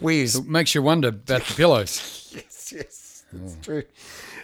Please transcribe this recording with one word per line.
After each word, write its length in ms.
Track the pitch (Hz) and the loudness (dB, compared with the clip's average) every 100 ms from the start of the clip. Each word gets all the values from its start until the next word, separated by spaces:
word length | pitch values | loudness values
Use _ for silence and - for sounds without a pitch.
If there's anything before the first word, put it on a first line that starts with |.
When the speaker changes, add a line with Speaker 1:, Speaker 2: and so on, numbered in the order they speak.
Speaker 1:
we 200 | 160 160 | 0 2
use" 160 | 123 117 | 2 0
Speaker 2:
it 100 | 135 | 0
makes 280 | 160 165 | 0 2
you 60 | 151 | 2
wonder 260 | 139 165 131 | 4 4 2
about 340 | 107 - 127 | -2 -2 0
the 100 | - | 0
pillows. 680 | - 170 127 98 - - - - | 4 6 6 2 -6 -10 -14 -16
Speaker 1:
<laughs> 40 | |
Yes, 380 | 120 - - - | -16 -16 -18 -16
yes, 500 | 160 139 - - - _ | -14 -16 -18 -20 -20 _
that's 220 | 90 92 82 | -14 -14 -14
Speaker 2:
Yeah. 60 | |
Speaker 1:
true. 200 | 78 151 - _ - - - - | -6 -6 -6 _ -20 -18 -16 -18